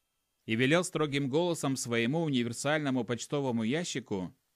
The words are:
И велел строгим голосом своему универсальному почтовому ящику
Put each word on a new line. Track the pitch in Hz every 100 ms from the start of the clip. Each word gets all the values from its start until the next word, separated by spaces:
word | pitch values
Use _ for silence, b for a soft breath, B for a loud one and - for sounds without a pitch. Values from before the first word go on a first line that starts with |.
| _ _ _ _ -
И | 113
велел | 127 170
строгим | 175 156 156 139 139
голосом | 151 175 160 139 127
своему | 120 117 117 160
универсальному | 156 127 117 117 143 156 143 127
почтовому | 113 117 - 147 135 117
ящику | 110 156 175 131 - 98 85 - _